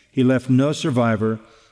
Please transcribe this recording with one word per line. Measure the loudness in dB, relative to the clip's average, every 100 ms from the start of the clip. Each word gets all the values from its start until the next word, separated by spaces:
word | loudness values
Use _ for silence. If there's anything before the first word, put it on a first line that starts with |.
| _
He | -2
left | 0 0 2
no | 2 2
survivor, | -2 -2 0 0 0 -2 -4 -10 _ _